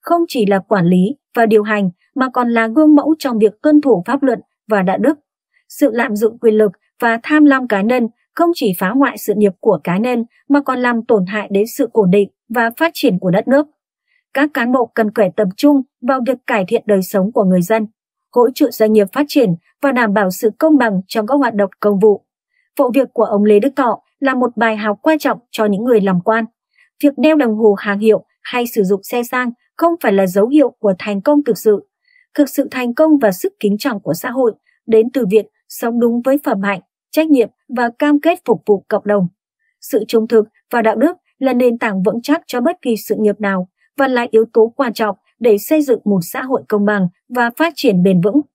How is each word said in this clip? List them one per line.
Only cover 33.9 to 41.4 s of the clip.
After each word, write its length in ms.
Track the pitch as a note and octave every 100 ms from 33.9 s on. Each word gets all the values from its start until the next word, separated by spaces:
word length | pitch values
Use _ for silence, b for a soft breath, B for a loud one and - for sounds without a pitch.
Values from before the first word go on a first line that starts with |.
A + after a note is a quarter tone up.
| G#3
của 140 | -
xã 160 | D#3+ C4
hội 220 | B3 A#3+ G3+ _ _ -
đến 200 | A3 A3+
từ 100 | C4+ G#3+
việc 160 | G#3+ G3+ _ _
sống 320 | - A#3 A#3+
đúng 220 | A#3 A#3+
với 140 | B3+ C#4+
phẩm 180 | - G#3
hạnh, 180 | G3+ F#3+ - _ _
trách 200 | - D#4+
nhiệm 180 | C#4 G#3 _ - B3
và 140 | A#3+ A#3
cam 220 | D4 D4
kết 180 | D#4 F4
phục 180 | - G3+ -
vụ 180 | G3+ -
cộng 180 | G#3 G#3
đồng. 220 | G#3 F3 - _ _ _ _
Sự 240 | - B3 G#3+
trung 200 | A3+ A3
thực 160 | A#3 G#3 _ _
và 100 | B3
đạo 140 | A3 G#3+
đức 200 | D4 F4+ _
là 140 | _